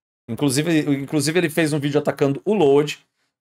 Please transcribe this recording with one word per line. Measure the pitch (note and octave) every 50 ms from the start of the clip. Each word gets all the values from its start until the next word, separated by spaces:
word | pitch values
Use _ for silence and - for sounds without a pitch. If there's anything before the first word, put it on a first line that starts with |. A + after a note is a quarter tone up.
| _ _ _ _ _ -
Inclusive, | A#2 - D3 C#3+ B2 C#3+ D3+ F3 E3 D3+ D3 D3 C#3 C3+
inclusive | C#3 C3 D3+ D3+ C3+ D#3 D#3+ F3+
ele | E3+ D3+
fez | D3+ E3+ D#3+ D3
um | D3+ D3+
vídeo | C3+ D3 C#3 D3
atacando | D3 D#3 C#3 - D3 C#3 C#3 B2+ -
o | F#3
Lodi, | A3 G3+ D#3 C#3 C#3 C#3+ D3+ D3 - - _ _ _ _ _ _ _ _